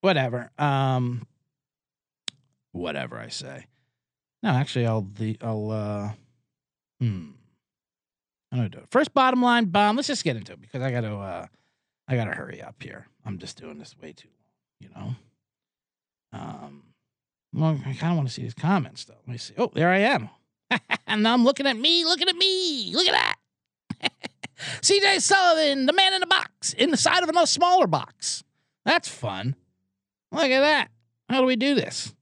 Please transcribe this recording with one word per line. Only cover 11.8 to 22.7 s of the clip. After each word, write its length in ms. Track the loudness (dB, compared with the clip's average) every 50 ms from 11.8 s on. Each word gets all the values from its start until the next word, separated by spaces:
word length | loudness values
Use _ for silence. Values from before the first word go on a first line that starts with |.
| _ _ _ _ _ -4
I 80 | -2
gotta 160 | -2 -2 -2 -6
hurry 280 | -8 -10 -12 -14 -16
up 220 | -16 -18 -18 _ -18
here. 240 | -18 -18 -18 -20 _ _ _ _
I'm 140 | -12 -12 -10
just 220 | -12 -16 -16 -16
doing 180 | -18 -18 -16 -18
this 160 | -20 -20 -20 _ -20
way 100 | -20 -20
too 160 | _ -20 _
long, 80 | _ _ _ _ _ _ _ _ _ _
you 80 | -20 -20
know? 240 | -18 -14 -10 -10 -10 -10 _ _ _ _ _ _ _ _ _ _ _ _ _ _ _ _ _ _ _ _ _ _ -16 -16
Um, 440 | -14 -14 -14 -16 -16 -20 -20 -20 _ _ _ _ _ _ _ _ _ _ _ _ _ _ -4
well, 260 | -2 0 0 0 -2 -4
I 60 | -8 -8
kinda 240 | -6 -4 -2 -2
wanna 120 | 0 -2 -4
see 140 | -4 -8 -10
these 120 | -10 -10
comments, 500 | -4 0 0 2 2 0 -4 -10 -18 -20
though. 100 | _ -20 _ _
Let 40 | -12
me 100 | -12 -12
see. 160 | -12 -14 -4
Oh, 140 | -4 -4 -2 0
there 180 | 2 2 2
I 80 | 4 4
am. 300 | 4 2 2 0 -2 -6 -14 _ _ _ _ _ _ _
<laughs> 100 | -4 -4 _ _ -6 -6 _ -4
And 140 | 0 2 2
now 100 | 4 4
I'm 120 | 6 6
looking 240 | 4 4 2 0 -2
at 80 | 0
me, 280 | 0 2 2 2 2 2
looking 240 | 0 0 0 0 -2
at 60 | 0
me. 560 | 2 2 2 2 0 0 -2